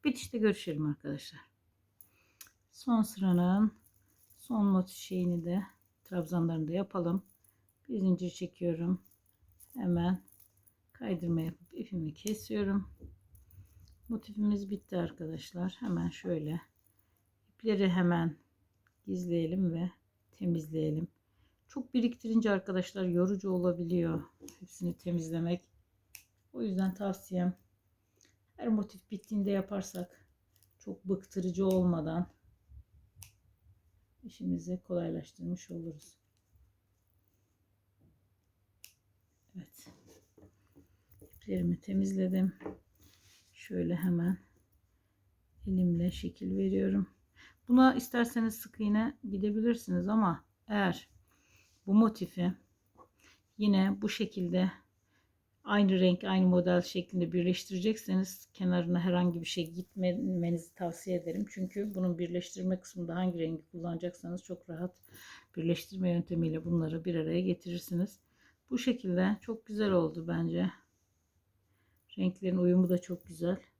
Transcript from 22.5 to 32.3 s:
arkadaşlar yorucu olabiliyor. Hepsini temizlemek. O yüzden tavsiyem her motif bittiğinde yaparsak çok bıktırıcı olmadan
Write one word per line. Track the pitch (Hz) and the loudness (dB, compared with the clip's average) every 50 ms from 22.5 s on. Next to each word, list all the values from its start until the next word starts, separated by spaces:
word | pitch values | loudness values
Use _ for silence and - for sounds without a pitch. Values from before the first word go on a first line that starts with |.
arkadaşlar | 202 190 190 - 185 185 180 - - 196 185 | 2 2 0 -2 -2 -2 -2 -2 -4 -4 -2
yorucu | 185 175 175 180 185 208 190 202 196 | 0 2 2 2 2 0 -2 -2 -2
olabiliyor. | 185 180 175 180 175 170 175 165 180 175 165 165 160 185 - - _ _ - - - _ | 0 2 2 0 0 0 -2 0 0 0 2 0 0 -4 -6 -8 _ _ -20 -20 -20 _
Hepsini | 185 - - - 180 175 175 | -20 -20 -12 -6 -6 -6 -6
temizlemek. | - - 175 175 170 160 160 165 165 165 170 180 180 _ _ _ _ _ _ _ _ _ _ _ - - _ _ _ _ _ - | -6 -6 -4 -4 -2 -2 -2 -4 -2 0 -2 -2 -4 _ _ _ _ _ _ _ _ _ _ _ -20 -20 _ _ _ _ _ -8
O | 254 | -6
yüzden | 240 208 185 185 190 190 185 | -4 -2 0 0 0 -2 -2
tavsiyem | - 202 196 185 - - - 185 180 180 180 180 - _ _ _ _ _ _ _ _ _ _ _ _ _ _ _ _ _ _ _ | -2 -4 -6 -6 -6 -8 -6 -2 0 0 0 -2 -4 _ _ _ _ _ _ _ _ _ _ _ _ _ _ _ _ _ _ _
her | - - | -8 -2
motif | 240 220 214 196 - - 190 _ _ | 0 0 0 0 -4 -10 -20 _ _
bittiğinde | 214 190 - - 214 208 196 202 | -12 -12 -10 -6 -4 -2 0 0
yaparsak | 202 196 190 - 202 196 180 - - 180 180 - - _ _ _ _ _ _ _ _ _ _ _ _ _ | 0 0 -2 -2 -6 -6 -6 -6 -8 -10 -10 -10 -12 _ _ _ _ _ _ _ _ _ _ _ _ _
çok | - 202 185 - _ | -14 -14 -14 -12 _
bıktırıcı | 190 196 190 190 - - 196 180 185 170 180 196 | -4 -4 -4 -4 -8 -8 -4 -4 -4 -2 0 2
olmadan | 190 185 185 180 180 170 165 151 156 160 170 180 - | 2 4 4 4 4 2 0 -2 -2 -2 -2 -4 -4